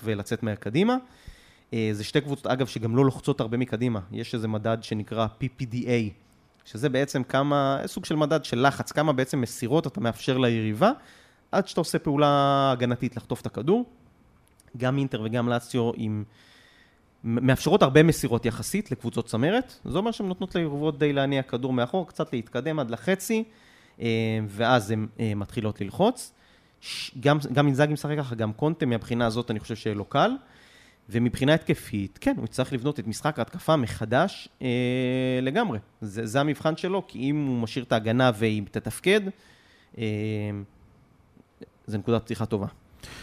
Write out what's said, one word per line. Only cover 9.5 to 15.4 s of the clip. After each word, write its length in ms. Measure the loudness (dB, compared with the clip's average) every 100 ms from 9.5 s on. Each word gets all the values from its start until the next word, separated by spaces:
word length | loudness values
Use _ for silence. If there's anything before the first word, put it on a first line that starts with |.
| -4 0 2 0
אתה 140 | -2
מאפשר 380 | -2 -2 0 2
ליריבה, 520 | 4 2 0 2 2 2 -6 -20 _ _ _
עד 160 | -2 0
שאתה 120 | -2
עושה 180 | -2 -2
פעולה 720 | 0 4 6 6 4 4 4
הגנתית 440 | 2 0 0 -2 -6
לחטוף 240 | -6 -6
את 60 | -6
הכדור. 380 | -4 2 2 0 -10 _ _ _ _ _ _ _ -4
גם 220 | 0 0
אינטר 240 | 0 -2
וגם 240 | -2 0